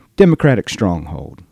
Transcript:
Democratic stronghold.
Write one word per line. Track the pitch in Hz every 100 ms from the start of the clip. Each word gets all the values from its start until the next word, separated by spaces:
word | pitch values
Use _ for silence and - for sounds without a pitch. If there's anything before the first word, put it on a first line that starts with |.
| _ -
Democratic | 185 156 151 113 -
stronghold. | - 98 85 73 71 69 - _